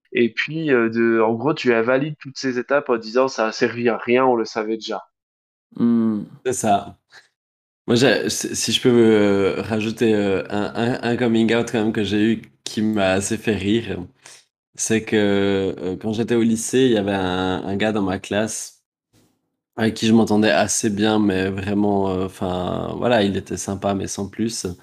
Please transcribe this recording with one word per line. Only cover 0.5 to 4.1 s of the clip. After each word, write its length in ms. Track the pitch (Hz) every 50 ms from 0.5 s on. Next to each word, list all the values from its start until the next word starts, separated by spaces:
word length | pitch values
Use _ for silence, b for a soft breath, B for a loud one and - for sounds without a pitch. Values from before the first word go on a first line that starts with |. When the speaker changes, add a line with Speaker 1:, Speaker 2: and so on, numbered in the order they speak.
| 151 160 160 147
Speaker 1:
euh, 160 | 131 120 113 113
de, 320 | 113 117 117 117 113 113
en 140 | 110 110 117
gros, 200 | 113 120 151 160
tu 180 | - - 123
invalides 440 | 117 113 113 123 127 139 147 156 151 -
toutes 200 | - 139 135 -
ces 200 | - 131 120 123
étapes 300 | 117 - 139 143 143 -
en 80 | 120
disant, « 320 | 113 110 110 110 127 131 131
Ça 180 | - - 110
a 60 | 110
servi 360 | - - 120 113 113 120 120 117
à 100 | 110 101
rien, 260 | - 120